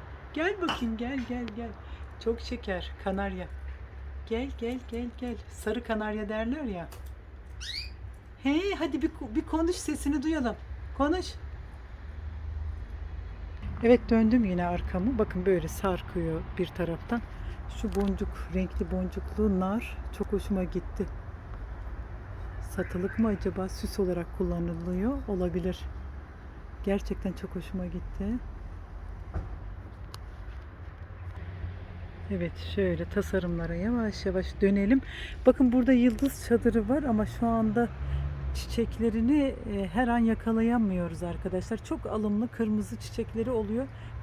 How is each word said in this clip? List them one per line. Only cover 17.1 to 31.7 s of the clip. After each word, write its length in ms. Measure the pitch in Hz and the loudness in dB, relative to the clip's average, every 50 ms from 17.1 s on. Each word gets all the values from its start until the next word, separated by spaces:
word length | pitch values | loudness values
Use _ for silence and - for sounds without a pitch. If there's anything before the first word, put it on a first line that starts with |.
| 240 233 - - - - - - - - - - - - | -2 -2 -2 -4 -8 -8 -6 -6 -6 -8 -8 -8 -6 -4
Şu 140 | - 208 175 | -4 0 2
boncuk, 340 | 190 202 202 185 - 208 - - - - - 160 | 2 2 2 2 0 -2 -4 -4 -6 -6 -2 0
renkli 380 | 185 185 170 - - 196 - | 0 0 0 -2 -2 -2 0
boncuklu 680 | 190 185 185 180 - 190 - - - - 214 214 196 180 | 0 0 0 -2 -4 -4 -6 -4 0 2 4 4 4 4
nar 380 | 185 190 202 233 - - - - - - - | 2 2 0 -2 -2 -4 -8 -8 -8 -6 -4
çok 100 | - 208 | -4 -2
hoşuma 360 | - - 190 - - 208 185 185 | 0 0 -2 0 0 0 0 0
gitti. 420 | 165 - 180 - - - - 196 - - - - - - - - - - - - - - - - - - - - - - - - - - - - - - - | 0 -2 -4 -4 -4 -4 -4 -4 -4 -4 -8 -10 -10 -12 -12 -10 -10 -10 -8 -8 -8 -8 -8 -8 -8 -8 -8 -8 -8 -10 -10 -10 -10 -8 -8 -8 -8 -6 -6
Satılık 580 | - - - - 180 - - 180 180 196 - - | -6 -4 -2 -2 -2 -2 -2 -2 -2 0 2 4
mı 80 | 220 | 4
acaba? 420 | 220 202 - - 190 175 185 185 185 | 4 4 2 2 0 0 0 -2 -2
Süs 300 | - - - - - - | -4 -4 -4 -4 0 2
olarak 380 | 196 180 175 170 170 - - | 2 2 2 0 -2 -4 -2
kullanılıyor 800 | - 190 175 175 170 170 170 170 165 170 180 180 180 196 240 285 277 - | 0 0 2 2 0 0 0 -2 -2 -2 0 0 2 2 2 0 0 -2
olabilir. 520 | - 202 180 180 180 165 180 170 185 175 - - - - - - - - - - - - - - - - - - - - - - | -2 0 2 2 2 2 2 0 0 -2 -2 -6 -8 -8 -8 -8 -8 -10 -10 -12 -12 -14 -14 -14 -14 -14 -12 -12 -12 -10 -4 0
Gerçekten 500 | 202 196 196 - - 196 - - 190 170 | 2 2 2 2 -2 -4 -2 -2 -4 -4
çok 220 | - - 180 - | -4 -6 -6 -6
hoşuma 300 | 185 165 - - 185 180 | -6 -6 -4 -4 -4 -4
gitti. 400 | 180 160 180 - - - - 196 202 233 254 - - - - - - - - - - - - - - - - - - - - - - - - - - - - - - - - - - - - - - - - - - - - - - - - - - - - - - - - - - - - - - - - - - | -2 -4 -6 -6 -6 -6 -4 -2 -2 -2 -2 -4 -6 -10 -10 -10 -10 -10 -10 -12 -10 -10 -10 -10 -10 -10 -10 -8 -6 -4 -4 -4 -4 -6 -8 -8 -8 -10 -10 -12 -12 -12 -12 -12 -12 -12 -12 -12 -12 -12 -12 -10 -10 -10 -10 -12 -12 -12 -12 -12 -12 -12 -12 -12 -12 -12 -12 -10 -10 -10 -10 -10 -10 -8 -8 -8 -8